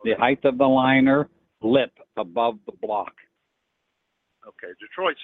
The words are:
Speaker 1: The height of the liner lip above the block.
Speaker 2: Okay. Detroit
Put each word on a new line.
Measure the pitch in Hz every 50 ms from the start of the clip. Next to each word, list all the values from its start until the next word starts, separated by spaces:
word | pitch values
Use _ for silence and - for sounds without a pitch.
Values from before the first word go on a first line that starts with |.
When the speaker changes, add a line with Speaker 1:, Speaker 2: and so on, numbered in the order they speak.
| -
Speaker 1:
The | 113 110
height | - 117 123 139 - -
of | 139 127 123
the | 139 135
liner | 131 131 131 131 135 135 131 135 135 147 147 - _ _ _ _ _ _ -
lip | 110 127 139 123 - _ - - _ _ -
above | 107 87 85 110 117 117 113 104 -
the | - 110
block. | - - 107 107 104 92 - - _ - _ _ _ _ _ _ _ _ _ _ _ _ _ _ _ _ _ _ _ _ _ _ _ _
Speaker 2:
Okay. | 104 - - - 90 90 -
Detroit | 110 110 - - 185 175 151 -